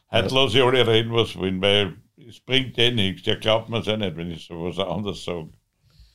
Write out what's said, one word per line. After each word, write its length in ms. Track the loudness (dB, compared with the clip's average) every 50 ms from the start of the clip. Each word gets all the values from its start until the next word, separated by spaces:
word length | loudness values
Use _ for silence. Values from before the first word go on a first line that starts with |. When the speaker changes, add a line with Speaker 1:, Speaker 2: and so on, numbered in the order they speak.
| _ -2
Speaker 1:
Heute 240 | 0 0 0 2 2
Speaker 2:
Ja. 80 | 2 2
Speaker 1:
lasse 160 | 4 4 4
ich 60 | 4
alle 220 | 6 6 4 4
reden, 260 | 4 4 2 2 2 0
was 240 | 0 0 0 -2
wollen, 240 | -4 -4 -4 -2 0 2
weil 320 | 2 4 4 2 0 -4 -10 _ _ _ _ -20 -20
es 100 | -20 -20
bringt 360 | _ -2 0 0 0 -2 0 2
eh 120 | 2 2
nichts. 320 | 2 2 0 0 -2 -4 -4
Der 140 | -4 -4
glaubt 340 | -2 0 0 0 0 0 -4
mir's 160 | -6 -6 -2
eh 100 | -2 -2
nicht, 200 | -2 -2 -4 -6
wenn 140 | -6 -8 -10
ich 140 | -10 -12 -14
sowas 340 | -14 -10 -8 -6 -6 -4 -4
anders 460 | -4 -4 -4 -6 -6 -6 -8 -10 -8
sage. 240 | -8 -8 -8 -8 -12 -18 _ _ _ _ _ _ _ _ _ -20 _ _